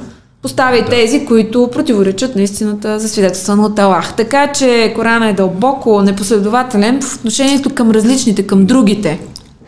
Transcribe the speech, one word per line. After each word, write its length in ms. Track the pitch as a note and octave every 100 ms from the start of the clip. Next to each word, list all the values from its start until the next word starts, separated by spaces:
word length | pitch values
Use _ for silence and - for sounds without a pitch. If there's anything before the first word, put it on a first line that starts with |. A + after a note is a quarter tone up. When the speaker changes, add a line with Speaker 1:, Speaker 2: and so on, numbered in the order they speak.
| - - _ _
Speaker 1:
поставя 340 | B3+ B3 B3+ A#3+
и 60 |
Speaker 2:
Да. 60 | A#3+
Speaker 1:
тези, 380 | A#3+ A3+ C#4 -
които 420 | A3+ A3 B3 B3
противоречат 680 | D4 D#4 G#3 G3 G3 C4 G3
на 60 |
истината, 560 | G3 G3+ G#3+ G#3 G#3+ G#3+
засвидетелствана 640 | A3 G#3+ F#3+ F#3 - G#3
от 160 | G#3+ G#3
Аллах. 360 | G3 F3 -
Така 320 | - A3+ C#4 C#4+
че 440 | C#4+ C4 A#3+ A3
Корана 340 | A3+ A3+ A#3 A3
е 40 |
дълбоко 680 | G3 F#3 F3+ B3+ C4+ A#3 G#3
непоследователен 1000 | G3 G3 G3+ G#3+ G3+ B3 B3+ G3+ G#3+ C4+
в 140 | - -
отношението 540 | A3 A#3+ C4+ C#4 C#4
към 200 | - A3+
различните, 520 | A3 A3 C4 A#3 G3
към 240 | G3 G3 F#3+
другите. 540 | B3+ G3+ G#3 G3+ D#3+ - - - -